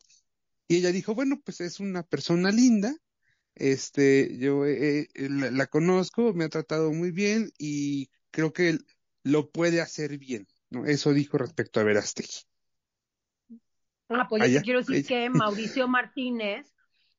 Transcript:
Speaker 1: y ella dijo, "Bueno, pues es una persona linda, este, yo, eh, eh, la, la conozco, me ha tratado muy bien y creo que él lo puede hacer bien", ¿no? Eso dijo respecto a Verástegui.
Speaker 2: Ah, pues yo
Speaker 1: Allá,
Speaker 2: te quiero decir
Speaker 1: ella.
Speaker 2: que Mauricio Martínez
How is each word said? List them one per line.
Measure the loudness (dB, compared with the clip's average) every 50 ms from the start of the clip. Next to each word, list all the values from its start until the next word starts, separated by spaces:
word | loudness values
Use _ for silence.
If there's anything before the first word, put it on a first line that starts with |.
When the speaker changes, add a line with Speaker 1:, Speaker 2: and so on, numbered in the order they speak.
| _ _ _ _ _ _ _ _ _ _ _ _ _
Speaker 1:
y | 0 0
ella | 2 2 2
dijo, | 0 0 -2 -4 -4
"Bueno, | -2 -2 -2 -2 -4 _
pues | -10 -10 -10
es | -10 -10 -10 -8
una | -8 -8 -6 -8 -6
persona | _ -6 -4 -2 0 2 2 2 4
linda, | 4 6 6 6 6 4 2 0 -4 -6 _ _ _ _ _ _ _ _ _ _ _
este, | -2 0 0 0 0 -2 -4 0 2 4 6 6 6 4 2 -2
yo, | -2 -2 0 0 2 0
eh, | 0 0 0 0 0 0 -2 -4 -6 -8
eh, | -8 -6 -4
la, | -2 -2 -2 0
la | 0 -2 -2
conozco, | 0 0 2 2 4 2 2 0 0 -2 0 0 0 0
me | 0 -2
ha | -2
tratado | -4 -4 -4 -2 -2 0 0 0
muy | 0 -2 -2 -4
bien | -2 -2 0 0 0 0 -2 -4 -6
y | -8 -6 -4 -4 -2 -2 -2 -2 -4 -6 -8 _ _ _ _
creo | -4 -2 -2 -2 0
que | 0 2 2
él | 2 0 -4 _ _ _ _ _ _ _ -2
lo | 0 2 2 0 -2
puede | -2 0 0 2 2 0
hacer | 0 -2 -6 -8 -8 -8 -8 -10
bien", | -10 -8 -8 -8 -8 -12 _ _ _ _
¿no? | -10 -4 -2
Eso | 0 0 2 2 2 4
dijo | 2 2 0 -2 -4
respecto | -4 -4 -4 -6 -6 -2 0 2
a | 2
Verástegui. | 4 4 2 0 -2 -6 -10 -10 -12 -14 -16 -18 _ _ _ _ _ _ _ _ _ _ _ _ _ _ _ _ _ _ _ _ -20 -20 -20 _ _ _ _ _ _ _ _ _ -4
Speaker 2:
Ah, | -4 -2 -2 0
pues | 0 2 4
yo |
Speaker 1:
Allá, | 4 4 4
Speaker 2:
te | 2
quiero | 2 0 0
decir | 0 0 -2
Speaker 1:
ella. | -2 -2
Speaker 2:
que | -2 -2 -2 -2 0
Mauricio | 0 0 0 0 -2 -4 -6 -4 -4 -2 -2
Martínez | 0 0 0 -2 -4 -6 -8 -6 -4 -4 -4 -4 -4 -6 -8 -10 _ _ _ _ _ _ _ _ _ _